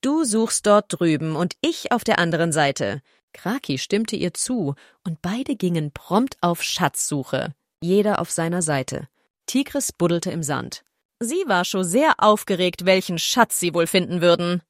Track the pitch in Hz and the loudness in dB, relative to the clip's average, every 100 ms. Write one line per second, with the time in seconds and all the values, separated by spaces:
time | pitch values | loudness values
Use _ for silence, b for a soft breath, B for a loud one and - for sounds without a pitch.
0 | 262 302 277 214 226 - 208 208 - - | 0 0 0 0 0 0 4 4 4 0
1 | 170 151 160 156 175 - 311 330 - 240 | 2 2 0 -2 -2 0 -2 -2 -2 0
2 | - 208 170 160 170 156 143 139 110 117 | 2 2 2 2 2 2 0 0 -4 -4
3 | _ _ _ - 175 254 - 131 - 202 | _ _ _ -10 -6 -6 -4 -6 -2 -2
4 | 226 214 175 - - 254 143 143 b b | -2 -2 -4 -4 -4 -2 -2 -4 b b
5 | - 160 175 226 277 269 180 170 151 - | -10 -6 -6 -4 -4 -2 0 0 -2 -8
6 | - 190 262 - 175 170 - - 156 - | 0 0 0 -2 -2 -2 -4 -2 -2 -2
7 | - 147 131 131 - - _ _ 170 196 | -4 -4 -4 -4 -6 -10 _ _ 0 2
8 | 208 202 170 - 165 175 160 143 131 139 | 2 0 -2 -4 -2 -2 -2 -2 -2 -8
9 | 143 _ _ _ - 254 277 285 - - | -12 _ _ _ -4 -2 -2 -4 -6 -2
10 | 175 170 180 170 147 135 117 - _ _ | 0 0 -2 -6 -4 -4 -6 -12 _ _
11 | _ _ 233 339 349 185 180 196 180 208 | _ _ -4 -4 0 0 0 -2 0 2
12 | 311 - 214 208 - 180 180 - 180 190 | 4 4 4 4 0 0 0 0 2 2
13 | - 170 - 247 226 - 175 165 165 190 | 2 -4 -2 2 2 2 -2 0 2 0
14 | 180 180 175 170 175 175 _ | 0 2 4 4 2 -2 _